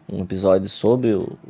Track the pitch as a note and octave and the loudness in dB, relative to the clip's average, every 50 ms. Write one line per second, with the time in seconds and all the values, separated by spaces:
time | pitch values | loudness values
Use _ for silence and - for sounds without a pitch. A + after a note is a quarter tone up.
0 | _ - - G2+ F#2+ F2+ F#2+ F#2+ F#2+ F#2+ F#2+ F#2+ F#2+ G2 - - - G#2 A#2+ B2+ | _ -12 -8 -8 -8 -6 -6 -2 2 4 4 4 2 -2 -6 -2 2 2 2 2
1 | B2 A#2 G#2+ F#2+ - - - - - | 2 2 0 0 -2 -4 -8 -12 -14